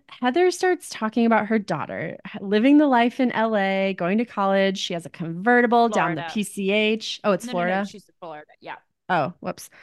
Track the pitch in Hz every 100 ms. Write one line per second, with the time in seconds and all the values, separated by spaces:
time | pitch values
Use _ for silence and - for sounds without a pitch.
0 | _ - 247 262 359 349 370 359 - -
1 | 220 240 233 226 208 220 196 156 110 95
2 | 151 - - - 196 208 247 294 302 247
3 | 240 - 254 - 226 220 196 190 196 190
4 | 175 208 233 - 196 196 196 190 - 175
5 | 165 - 165 165 202 247 240 233 233 208
6 | 165 233 170 160 202 - 190 208 214 220
7 | - - 208 180 233 190 175 190 202 208
8 | _ _ 170 151 156 _ - 143 _ _
9 | _ 180 156 180 185 - - -